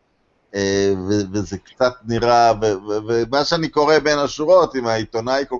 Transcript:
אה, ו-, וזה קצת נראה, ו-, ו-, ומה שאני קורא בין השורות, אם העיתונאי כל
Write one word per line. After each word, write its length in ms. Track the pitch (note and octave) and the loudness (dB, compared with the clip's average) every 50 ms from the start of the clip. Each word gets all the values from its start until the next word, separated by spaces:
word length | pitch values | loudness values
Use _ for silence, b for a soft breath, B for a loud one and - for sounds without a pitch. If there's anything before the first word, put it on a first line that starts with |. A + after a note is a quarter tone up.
| _ _ _ _ _ _ _ _ _ _ - | _ _ _ _ _ _ _ _ _ _ -6
אה, 380 | - G2 G2 G2 G2 G2 G2 G2 F#2 F#2 F#2+ | -4 -2 0 0 2 2 0 0 -2 -2 -2
ו-, 120 | G#2 G#2 G2+ F#2 F#2+ | -2 -2 -2 -2 -4
וזה 240 | G#2 G2 - G2 F2+ | -6 -6 -6 -8 -12
קצת 360 | - - - - B2+ B2 B2 - A2 A2 | -12 -14 -4 -2 -2 -2 -2 -4 -6 -6
נראה, 440 | A#2 A2+ A#2+ A#2+ A#2+ A#2 A#2 A#2 A2 G#2 | -4 -2 2 2 4 4 4 4 4 2
ו-, 260 | A2 A2 G2+ F#2+ G2+ G#2 | 0 0 -2 -2 -4 -6
ו-, 100 | G#2 G#2+ G#2+ A2 | -6 -6 -4 -2
ומה 380 | A#2 A#2 A#2 A2+ C3 C#3+ D3 | -2 -2 -2 -2 -2 -2 0
שאני 240 | - E3+ E3 D#3+ D3 | 0 -2 -2 -2 -2
קורא 300 | - D3+ D3 D3 D#3 D3+ | 0 0 2 4 4 4
בין 200 | C#3 D3+ D3 C#3+ | 2 2 0 0
השורות, 560 | C#3+ B2+ - - D3+ D#3 F#3 F3+ E3 D3+ - | -2 -4 -4 -4 2 4 4 4 4 2 0
אם 120 | C3 A#2+ A#2 | -4 -2 -2
העיתונאי 560 | A2+ A2 G#2+ - - A2+ A2+ B2+ C3 C#3 C#3+ - | -2 -2 -4 -4 -6 -6 -4 -2 -2 -2 -2 -4
כל 80 | B2+ | -8